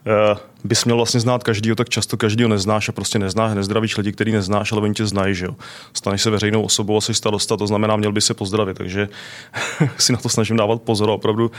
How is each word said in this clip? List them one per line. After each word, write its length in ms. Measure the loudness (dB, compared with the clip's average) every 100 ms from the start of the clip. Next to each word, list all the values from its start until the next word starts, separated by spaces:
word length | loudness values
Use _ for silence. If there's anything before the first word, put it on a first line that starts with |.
| 0
eh, 280 | 4 4 2 -4 -8
bys 220 | -2 0 2
měl 120 | 2
vlastně 220 | 2 2
znát 240 | 2 0
každýho, 320 | 0 0 0 0
tak 140 | 0
často 280 | -2 -2 0
každýho 320 | 0 2 2
neznáš 400 | 2 2 0 -2
a 20 |
prostě 280 | -4 -2 -2
neznáš, 360 | 0 0 0 0
nezdravíš 420 | 0 0 0 -2
lidi, 140 | -2
který 200 | -2 0
neznáš, 400 | 0 2 0 0
ale 100 | 0
oni 120 | 0
tě 120 | 0 0
znají, 300 | 0 0 0
že 100 | -4
jo. 100 | -8 -14 -20 -12
Staneš 280 | -6 -2 0
se 80 | 0
veřejnou 320 | 0 2 0
osobou 360 | 0 -2 0 0
a 40 |
jsi 120 | 0
starosta, 440 | -2 0 -2 0 -2
to 100 | 0
znamená, 280 | 2 2 2
měl 160 | 0
by 100 | 0
se 120 | 0
pozdravit, 440 | -2 -2 -2 -2 -4
takže 320 | -4 -4 -4 -6 -18 -18 -12
<laughs> 440 | -8 -4 0 0 0
si 140 | 0
na 60 | 0
to 120 | 0
snažím 280 | 0 2 2
dávat 240 | 2 0
pozor 280 | 0 2 2
a 40 |
opravdu, 380 | 2 0 2 0